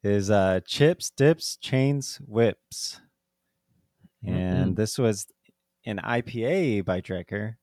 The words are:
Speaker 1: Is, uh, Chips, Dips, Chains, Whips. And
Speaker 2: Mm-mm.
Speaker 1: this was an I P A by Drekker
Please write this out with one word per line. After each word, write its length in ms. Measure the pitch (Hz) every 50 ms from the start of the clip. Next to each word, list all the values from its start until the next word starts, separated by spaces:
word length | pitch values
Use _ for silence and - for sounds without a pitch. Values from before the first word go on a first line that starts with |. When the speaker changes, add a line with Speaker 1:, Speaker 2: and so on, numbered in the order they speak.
| -
Speaker 1:
Is, 260 | 101 101 101 98 98
uh, 300 | 107 101 95 95 92 92 -
Chips, 440 | - - - 143 156 180 - - - _
Dips, 420 | - 135 147 165 165 - - -
Chains, 600 | _ - - 135 131 131 139 143 139 131 - - - -
Whips. 760 | - 107 113 117 107 - _ _ _ - - - - - - _ _ _ _ _ _ _ _ _ _ _ _ _ _ _ _ _ _ _ _ _ _ _ _ -
And 500 | 90 90 92 92 92 92 90 92 92 90
Speaker 2:
Mm-mm. 20 |
Speaker 1:
this 220 | - 110 107 - -
was 260 | 123 113 104 98 - - _ _ _ _ _ _ _ _ _ _ _
an 140 | 117 104 95
I 220 | - - 120 120
P 220 | 120 - - 117 110
A 360 | 131 175 196 175 139 107 101
by 200 | 92 95 92 90
Drekker 540 | - - 95 90 87 _ - 104 104 110 113 _